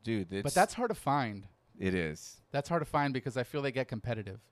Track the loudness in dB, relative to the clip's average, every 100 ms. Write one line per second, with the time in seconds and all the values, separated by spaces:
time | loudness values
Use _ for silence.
0 | 0 0 0 -2 2 4 4 4 -2 0
1 | 2 2 2 -4 -12 _ _ -2 0 2
2 | 0 -4 -12 -18 _ -4 0 -2 0 2
3 | 2 0 -2 -2 -2 -2 -2 -2 -2 -4
4 | -2 -4 -4 -10 _